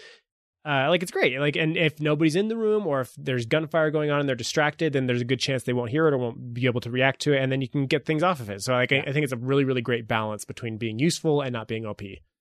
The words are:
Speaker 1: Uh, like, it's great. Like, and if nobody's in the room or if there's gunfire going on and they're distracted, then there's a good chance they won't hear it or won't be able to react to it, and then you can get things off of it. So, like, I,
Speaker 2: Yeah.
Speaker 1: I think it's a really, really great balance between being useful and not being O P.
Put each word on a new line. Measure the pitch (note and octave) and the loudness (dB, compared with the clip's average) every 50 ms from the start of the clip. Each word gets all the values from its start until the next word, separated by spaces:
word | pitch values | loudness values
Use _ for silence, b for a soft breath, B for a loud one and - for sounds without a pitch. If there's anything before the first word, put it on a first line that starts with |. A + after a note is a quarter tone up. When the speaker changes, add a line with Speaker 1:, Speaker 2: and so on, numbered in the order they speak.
| B B B B B B _ _ _ _ _ _ | B B B B B B _ _ _ _ _ _
Speaker 1:
Uh, | - D3+ C#3+ C3+ C3 D3+ | -4 -2 0 2 2 4
like, | F3+ E3+ | 2 2
it's | F3+ - | 0 -2
great. | - F#4+ F4+ C#3 B2+ C3+ | -2 0 0 2 2 2
Like, | C#3+ D3+ D3 | 0 0 2
and | E3+ D#3+ D#3+ E3 | 2 0 0 2
if | F3+ E3 D3+ - - | 2 2 0 0 0
nobody's | D3+ D3+ D3+ D3 E3 D#3 D3 | 0 0 2 4 2 2 2
in | F#3+ G#3 A3 | 2 0 0
the | A3+ | -2
room | A3+ A3 G#3+ G#3+ G#3+ G3+ | 0 0 0 0 0 0
or | D#3+ C#3 C3 | 0 0 -2
if | B2 - - | -2 -4 -8
there's | C#3+ D3 C#3+ B2+ B2 A#2 | -10 -4 -2 -2 -2 0
gunfire | A2 D3+ D#3 D#3+ D3 - D#3+ D#3 D#3 | 0 0 0 0 0 0 2 2 2
going | D3 D3+ D3+ D3 | 2 0 0 2
on | D3 D3 | 0 0
and | C#3+ C#3 | 2 0
they're | B2+ | -2
distracted, | A#2 - - - D#3+ D3 D3+ - - E3 D#3 | -2 -4 -2 0 2 2 2 2 0 -2 0
then | C#3 C3+ C3 | 2 0 0
there's | B2 B2 A#2+ | 0 0 0
a | A#2+ | 0
good | A#2+ C3 B2 | 0 -2 -2
chance | - - C3+ B2 | 0 -2 -2 -2
they | - C3 | -2 -2
won't | B2 B2 A#2+ A2 | -2 -2 -2 0
hear | B2+ D#3 E3 | 0 4 4
it | D3+ | 4
or | C#3 B2 | 4 2
won't | B2 A#2 - - B2+ A#2+ | -2 -4 -6 -8 -12 -10
be | A#2+ A#2+ C3 | -4 0 0
able | B2+ A2+ B2 | 2 0 0
to | - A#2 | -4 -2
react | B2 B2+ C3 C3+ C3 - | 0 2 2 2 2 0
to | - D3 | 0 2
it, | C#3+ C3+ | 2 2
and | C3 C3 | 2 0
then | C3 C3+ | 0 -2
you | C3+ - | -2 -2
can | - D3 C#3 | -2 -2 0
get | B2+ D#3+ C#3 - | 2 0 0 0
things | - D#3 D3+ | 0 0 2
off | E3 F#3 F3+ C3+ | 2 0 0 -2
of | A2+ G2+ | -4 -8
it. | G2 G2 | -8 -6
So, | G2+ B2+ B2+ | -2 0 2
like, | B2 B2+ - | 2 2 2
I, | C#3+ | 2
Speaker 2:
Yeah. | C3+ - | 0 0
Speaker 1:
I | C#3+ | 0
think | C3+ D3+ D3+ | -2 -2 0
it's | B2 | -2
a | B2+ A#2 | -2 -4
really, | B2 B2+ C#3 C#3+ C#3 | -2 0 2 2 2
really | C3 C3 B2+ | 2 0 -2
great | A#2 B2+ A#2+ A#2 A2+ | 0 0 -2 -2 -2
balance | G#2+ A#2+ A2 A2 G#2+ G#2+ G#2 - | -2 -2 -2 0 -2 -6 -8 -10
between | - G#2+ - B2+ A2+ A2+ | -14 -12 -10 -8 -8 -6
being | G#2 A#2 A2 G#2+ A#2 | -4 -6 -4 -2 2
useful | D3 F3 - - - D#3+ D3 C#3+ | 2 2 0 0 0 2 2 2
and | C#3 B2+ | 0 -2
not | A#2+ A2+ A2 | -6 -6 -6
being | - A2+ A2+ A2+ | -6 -6 -6 -6
O | G#2+ G#2 | -8 -8
P. | - G2+ G2 F#2+ - _ _ _ _ | -10 -12 -14 -14 -18 _ _ _ _